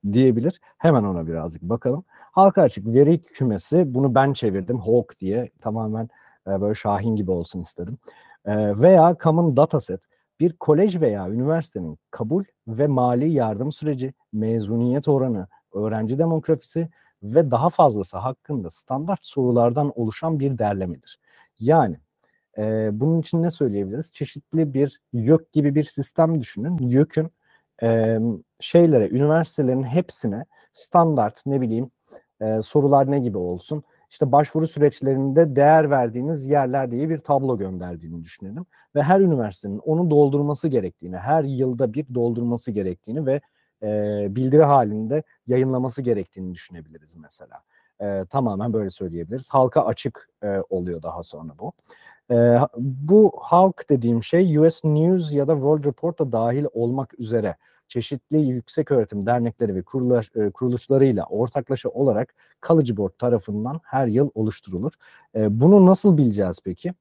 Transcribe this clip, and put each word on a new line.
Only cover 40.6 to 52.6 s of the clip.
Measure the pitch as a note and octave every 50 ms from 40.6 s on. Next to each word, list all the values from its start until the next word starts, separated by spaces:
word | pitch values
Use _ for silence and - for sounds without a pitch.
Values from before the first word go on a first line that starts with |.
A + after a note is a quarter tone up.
| - D#3+
gerektiğini, | C3+ A#2+ F#2+ F2+ - _ - F2+ F#2 F2+
her | F#2 B2+ D3 D#3+ D3+
yılda | C#3 C3+ B2 C3+ B2+ B2 A#2+ C3+ A#2 G#2+
bir | C#3 D3+ C3 B2
doldurması | B2 A#2 A#2+ A#2 A#2 A#2+ A#2+ A#2+ A#2 - -
gerektiğini | G#2+ G#2 G2 F#2 F2 _ _ - A2+ D3 D#3
ve, | C3 C3+ C#3+ _ _ _ _ _ _ _ _ -
e, | G#2 G#2+ G#2+ G#2 G#2 G#2 G#2 G#2 G2
bildiri | G2 A#2+ C3 C3 C3+ D3+ D#3
halinde | C#3+ C#3+ C#3 A#2+ G#2 G#2+ G#2+ A2 A2 C3+ D#3 D#3 _ _ _ _ -
yayınlaması | B2 B2+ C3 C3 C3 B2+ B2+ C3 A#2+ -
gerektiğini | C3 B2 A#2 G#2 F#2 _ _ G2 F#2 F#2 F2+
düşünebiliriz | F2 - - F2+ E2+ D2+ D2+ D#2 D#2 D2+ _ _
mesela. | E2+ D#2 D2 _ _ - _ B1+ - _ _ _ _ _ _ _ _
E, | G#2 G2+ G2+ F#2+ F#2+ F#2
tamamen | - C#3 C3 A#2 G2+ F#2+ G#2 A#2+ G#2+
böyle | A2 G#2 F#2+
söyleyebiliriz. | F#2 - G2 F2+ E2 E2+ E2+ D#2 G#2+ C3 C3 -
Halka | - C3+ C3 B2+ - D#3 A#2+
açık, | G#2+ A2+ - - C3 - - _ _ _ _ -
e, | G#2 G2 G2 F#2 _
oluyor | F#2+ F#2 F2 F2+ E2+ E2 D#2+
daha | E2 E2 F2 E2+
sonra | - - D#2 E2 D#2+ - D#3+
bu. | - C#3+ - _ _ _ - _ _ - - _ _ _
E, | B2 A#2 A#2 A#2+ A#2+ A#2+